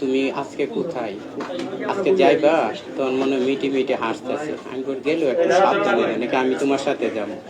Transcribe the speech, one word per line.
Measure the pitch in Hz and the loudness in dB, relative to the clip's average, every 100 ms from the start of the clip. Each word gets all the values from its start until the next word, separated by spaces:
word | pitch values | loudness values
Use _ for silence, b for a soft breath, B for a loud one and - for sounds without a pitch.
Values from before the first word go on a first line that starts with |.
তুমি | 135 135 135 | 0 0 0
আজকে | 139 139 - 139 | -2 -8 -4 -4
কোথায়? | 226 175 131 110 101 - - - - - - - | -2 -4 -4 -6 -8 -10 -10 -8 -8 -8 -6 -4
আজকে | 196 185 190 | 0 2 6
যাইবা?" | 139 - 143 160 110 - - - | 6 6 4 4 0 -4 -10 -4
তখন | 131 | -2
মনে | 131 135 135 | 0 0 2
হয় | |
মিটি | 127 135 139 | 0 0 0
মিটি | 135 131 | 0 0
হাসতেছে। | 123 113 - - - 151 131 - | 0 -2 -4 -4 -4 -4 -8 -8
আমি | 131 135 | -8 -6
বলি, | 131 | -4
"গেলো | 135 165 147 | -2 0 2
একটু | 143 165 | 2 4
সাবধানে | 180 190 - - 120 | 6 4 4 2 2
যাও, | - - | 0 0
নাকি | 120 131 | 0 0
আমি | 131 127 | 2 2
তোমার | 139 135 | 2 2
সাথে | 143 131 113 | 0 0 -2
যাবো?" | 107 101 - - | -2 -6 -8 -12